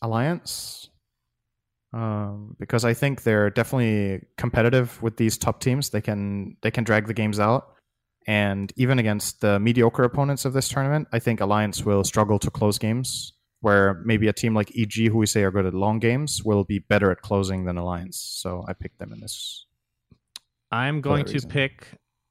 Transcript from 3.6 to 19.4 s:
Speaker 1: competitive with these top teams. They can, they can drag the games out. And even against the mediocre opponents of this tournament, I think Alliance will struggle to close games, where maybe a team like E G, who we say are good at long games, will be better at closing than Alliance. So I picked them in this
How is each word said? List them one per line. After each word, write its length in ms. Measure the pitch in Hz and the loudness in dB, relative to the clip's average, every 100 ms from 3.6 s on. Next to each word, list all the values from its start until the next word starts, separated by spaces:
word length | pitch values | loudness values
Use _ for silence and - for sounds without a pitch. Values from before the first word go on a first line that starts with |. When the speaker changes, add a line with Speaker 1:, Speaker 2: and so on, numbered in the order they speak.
| 113 131 113 107 98 95 - - | -2 0 2 2 0 -4 -10 -6
Speaker 1:
competitive 640 | 120 120 117 131 120 - | -2 2 4 4 0 -4
with 160 | 117 - | -6 0
these 220 | 113 - | 0 0
top 200 | - - | -4 -2
teams. 300 | 127 135 139 | -2 -2 -2
They 120 | 107 | -4
can, 540 | - 104 101 101 95 - | -4 -4 -4 -6 -8 -4
they 80 | 110 | -4
can 140 | 120 | -2
drag 240 | 110 107 104 | 2 2 2
the 80 | 110 | -2
games 240 | 107 104 | -2 2
out. 340 | 104 131 - _ _ _ _ _ - | 2 2 -2 _ _ _ _ _ -2
And 440 | 107 101 98 98 - | 0 0 -2 -6 -2
even 240 | 127 131 | 2 2
against 420 | 110 104 - - | 2 0 -4 -2
the 180 | 104 101 | 2 2
mediocre 440 | 113 120 117 - | 2 4 4 4
opponents 420 | 123 143 139 139 135 | 0 2 0 0 -2
of 80 | |
this 160 | 135 - | -2 -2
tournament, 380 | 143 135 151 - | -2 0 -2 -2
I 60 | 117 | -2
think 240 | 123 110 | -2 0
Alliance 420 | 101 104 104 - | 2 2 0 -2
will 200 | 107 101 | 0 2
struggle 340 | 95 110 104 101 | 2 2 2 2
to 140 | - | 0
close 260 | - 104 104 | 0 0 2
games, 560 | 107 120 127 - - _ _ _ | 0 -2 -4 -8 -12 _ _ _
where 340 | 107 101 98 90 113 | 4 6 6 2 0
maybe 220 | 107 107 | 2 2
a 60 | |
team 200 | - 117 | 2 0
like 160 | 107 101 - | 2 0 -2
E 100 | 104 | -2
G, 220 | 110 113 | 2 2
who 100 | 113 | 4
we 80 | 107 | 2
say 160 | 110 | 2
are 80 | 98 | 2
good 160 | 98 92 | 2 0
at 80 | |
long 240 | 92 101 110 | 0 0 2
games, 460 | 117 127 147 - | 0 0 -2 -4
will 200 | 110 101 | 0 2
be 140 | 98 101 | 2 -2
better 320 | - 104 98 | 2 4 4
at 120 | 90 | 0
closing 440 | - 101 95 95 90 | -2 -2 0 -2 -4
than 120 | 87 | -4
Alliance. 420 | 90 87 92 - | -4 -6 -8 -12
So 440 | - - 92 90 - | -12 -10 -8 -8 -10
I 60 | |
picked 260 | 92 - - | -12 -12 -14
them 120 | 98 | -18
in 80 | 110 | -16
this 440 | 107 - | -14 -12